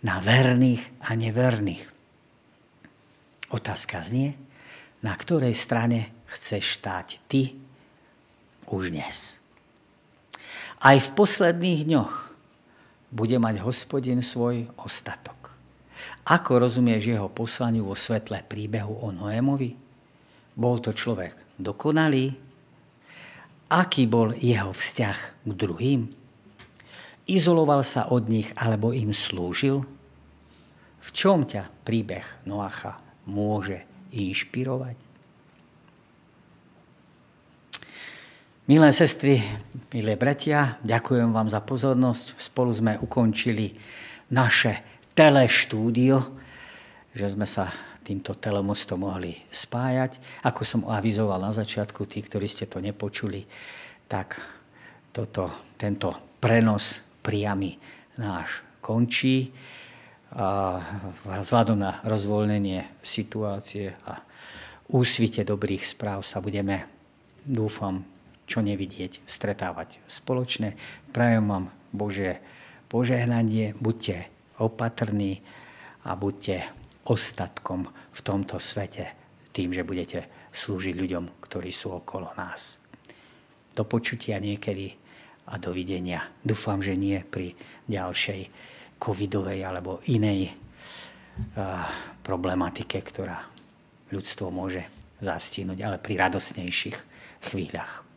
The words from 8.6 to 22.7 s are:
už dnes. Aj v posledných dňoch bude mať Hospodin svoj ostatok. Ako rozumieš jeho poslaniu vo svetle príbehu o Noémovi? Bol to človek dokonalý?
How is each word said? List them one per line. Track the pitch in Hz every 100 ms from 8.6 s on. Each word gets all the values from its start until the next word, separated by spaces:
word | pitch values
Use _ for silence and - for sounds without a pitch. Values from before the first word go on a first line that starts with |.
| -
už | 98 92
dnes. | 80 71 - - - _ _ _ _ _ _ _ _ _ - - - - -
Aj | 135 139
v | -
posledných | - 208 - 175 170 180 165 151
dňoch | 156 104 - - - _ _ _ _ _ _ _
bude | 117 113 123
mať | 113 104
Hospodin | 98 123 - 143 127 123 123
svoj | 123 120 123 117 -
ostatok. | 95 - - - - - - - - _ _ - - - -
Ako | 170 170 123
rozumieš | 123 117 123 110 107 113
jeho | 98
poslaniu | - 117 - 120 113 98
vo | 98
svetle | - 110 - 98
príbehu | - 107 104 110 104 107 110
o |
Noémovi? | 90 104 110 135 139 127 - - - _ _ _ _ _ -
Bol | 120 123
to | 117
človek | 107 - 107 87 - - -
dokonalý? | 98 98 156 156 160 135 131 131 - - _